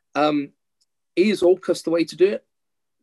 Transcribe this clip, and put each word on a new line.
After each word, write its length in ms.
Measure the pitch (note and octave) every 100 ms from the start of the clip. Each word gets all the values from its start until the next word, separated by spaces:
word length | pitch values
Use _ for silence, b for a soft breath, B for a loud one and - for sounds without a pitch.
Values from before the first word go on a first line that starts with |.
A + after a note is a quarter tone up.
| _
Um, 360 | C#3+ D3+ D3 C#3+ _ _ _ _ _ _ -
is 260 | G#3 G3
aukus 440 | F3+ F3+ - D#3 -
the 40 |
way 140 | E3+
to 140 | E3 D#3+
do 100 | F#3+
it? 180 | G#3+ - _ _ _ _ _